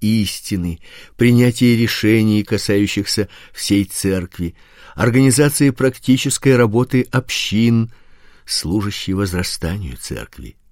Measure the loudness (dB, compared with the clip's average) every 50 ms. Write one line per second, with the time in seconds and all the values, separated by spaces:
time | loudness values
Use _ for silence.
0 | -2 0 0 0 0 -2 -6 -10 -8 -6 -6 -4 -4 -6 -8 -10 -14 -20 -20 -20
1 | -20 -20 _ 2 4 4 6 6 4 4 2 2 2 2 4 2 0 -2 -2 0
2 | 2 2 4 4 4 2 2 0 0 -2 -4 -4 -2 0 0 0 0 0 -2 -4
3 | -4 -4 -4 -4 -4 -6 -10 -18 -20 -20 -14 -10 -4 0 0 0 0 -2 -6 -4
4 | -4 -2 -2 -4 -6 -8 -8 -8 -8 -8 -8 _ _ _ _ -20 -20 -16 -6 -2
5 | 0 2 4 4 4 4 4 4 2 2 2 2 2 2 2 2 0 -2 -2 -2
6 | 0 0 2 2 2 -2 -4 0 2 2 4 4 4 2 2 0 0 2 0 0
7 | 0 0 -2 -4 -4 -4 -6 -6 -4 -2 0 2 2 4 2 2 0 -2 -8 -16
8 | _ -20 -20 _ -20 -20 -20 _ _ -8 -8 -6 -4 -2 -2 -2 -2 -4 -6 -8
9 | -6 -4 -2 -2 -2 -2 -2 -4 -4 -6 -6 -6 -6 -6 -6 -6 -8 -10 -12 -14
10 | -12 -12 -12 -12 -12 -14 _ -20 -20 -20 -20 _ _ _